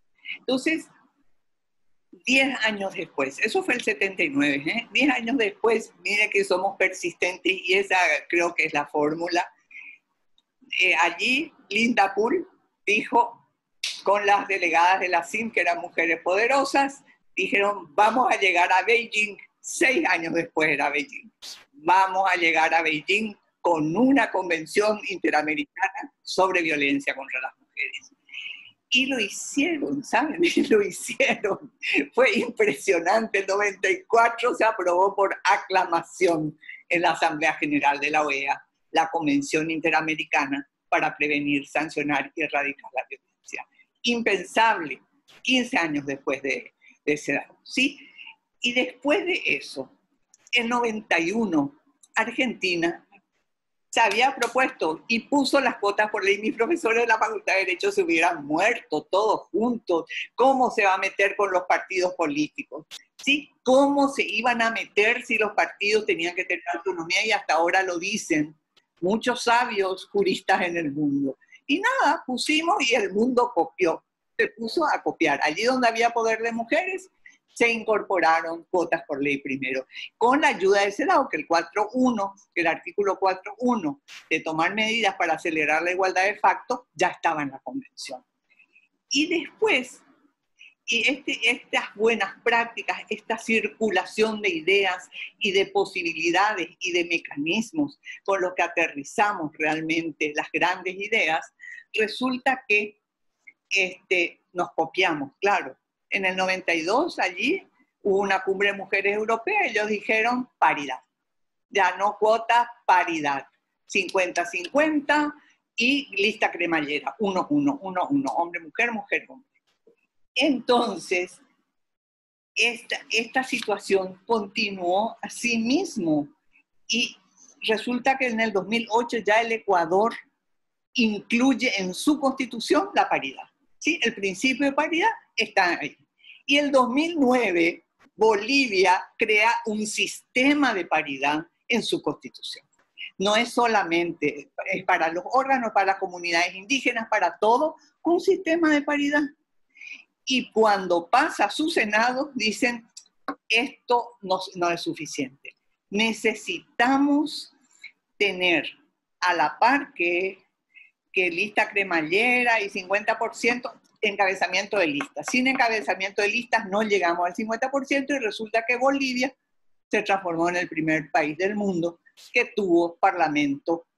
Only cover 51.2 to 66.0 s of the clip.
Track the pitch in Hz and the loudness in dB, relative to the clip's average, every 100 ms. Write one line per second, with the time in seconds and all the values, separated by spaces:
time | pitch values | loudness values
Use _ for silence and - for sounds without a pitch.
51.2 | 165 220 214 156 143 - _ _ _ - | 0 0 0 0 0 -4 _ _ _ -4
52.2 | 226 240 254 - 185 175 170 165 _ _ | -4 -2 -4 -2 -2 0 -2 -4 _ _
53.2 | _ _ _ _ _ _ _ 247 220 214 | _ _ _ _ _ _ _ 0 2 4
54.2 | 262 269 240 262 262 - 165 160 - 233 | 2 2 -2 0 0 0 -4 -4 -4 -4
55.2 | - 285 269 277 247 - 202 202 214 208 | 0 0 2 2 2 0 0 0 0 0
56.2 | 196 202 220 - 262 339 226 226 233 220 | 0 2 0 -2 0 0 0 2 2 2
57.2 | 220 208 - 190 185 180 202 202 170 165 | 0 -2 -2 0 0 -2 -2 0 2 2
58.2 | 170 165 143 160 208 - - 151 - 185 | 2 0 -4 0 0 0 -4 -6 -2 0
59.2 | 214 170 - 185 240 233 - 165 160 - | 2 0 -2 -2 -2 -2 -2 -2 -2 -10
60.2 | - - 262 262 240 - 196 190 196 - | -8 2 4 4 2 2 2 2 0 0
61.2 | 196 190 202 180 - 170 - 185 180 - | 0 2 0 0 0 -2 -2 -2 0 0
62.2 | 160 143 151 - - 143 - - _ - | -2 0 -4 -6 -14 -14 -16 -20 _ -6
63.2 | - 285 - _ - 262 277 285 269 262 | -2 -2 -2 _ 4 6 6 4 2 0
64.2 | 208 214 240 233 226 202 180 - 214 240 | -4 -2 0 2 0 -2 -2 2 2 2
65.2 | - 220 208 190 165 - 202 214 | 0 0 0 0 -2 -2 0 2